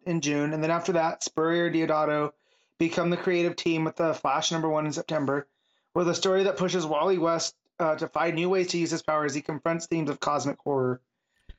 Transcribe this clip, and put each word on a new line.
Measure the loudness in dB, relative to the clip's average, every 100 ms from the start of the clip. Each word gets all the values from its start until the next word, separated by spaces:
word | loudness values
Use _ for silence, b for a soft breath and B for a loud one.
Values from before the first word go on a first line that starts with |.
| -2
in | -2
June, | 0 0 0
and | 0
then | 0
after | 0 0
that, | 0 0 -2
Spurrier, | -6 -2 0 2 2
Deodato | 0 2 2 2 0 -2 _ _ _ _ -4
become | -2 0 0
the | 0
creative | 0 2 0 0
team | 0 0
with | -2 0
the | -2
Flash | 0 -2 0 0
number | -2 0
one | 0 -2
in |
September, | -4 -4 -2 0 -2 -4 _ _ _ _ 0
with | 0
a | 2
story | 2 4
that | 2 2
pushes | 0 0 0
Wally | 0 2 2
West, | 2 0 -2 -8 _ -2
uh, | 0 0
to | -2
find | 0 0 0
new | 0
ways | 0 0
to | 0
use | -2
his | -2
power | 0 0 0
as | -4
he |
confronts | -6 -4 -2 -2 -2
themes | -2 -2
of | -2
cosmic | 0 0 -2 -4
horror. | -2 0 0 -2 _ b b b b